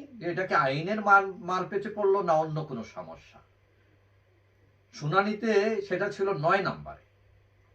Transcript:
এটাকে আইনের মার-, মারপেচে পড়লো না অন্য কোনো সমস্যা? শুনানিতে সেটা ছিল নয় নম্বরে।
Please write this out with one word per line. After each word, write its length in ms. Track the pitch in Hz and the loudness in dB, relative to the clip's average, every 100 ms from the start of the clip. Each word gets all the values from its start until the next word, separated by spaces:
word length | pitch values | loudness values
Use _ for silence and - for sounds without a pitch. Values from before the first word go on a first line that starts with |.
| - 233 165 | -10 -10 -6
এটাকে 240 | 170 185 170 | -4 0 2
আইনের 360 | 135 143 175 214 202 | 2 0 -2 -2 6
মার-, 280 | 196 196 180 175 | 6 4 -6 -4
মারপেচে 400 | 180 175 196 - 208 | -4 -2 -4 -6 -2
পড়লো 240 | 196 196 175 | 2 2 4
না 60 | 156 | 2
অন্য 140 | 156 151 - | 2 -4 -6
কোনো 120 | 117 107 | -10 -10
সমস্যা? 460 | - 82 82 - - _ _ _ _ _ _ _ _ _ _ _ _ _ _ _ - | -14 -16 -16 -20 -20 _ _ _ _ _ _ _ _ _ _ _ _ _ _ _ -8
শুনানিতে 520 | 147 190 208 214 226 202 220 214 - | 0 2 2 0 2 4 4 0 -4
সেটা 200 | 180 202 202 | -2 -4 -2
ছিল 120 | 196 160 | -2 0
নয় 180 | 156 196 175 | 2 2 0
নম্বরে। 360 | - 143 - _ _ _ _ _ _ _ | -6 -12 -18 _ _ _ _ _ _ _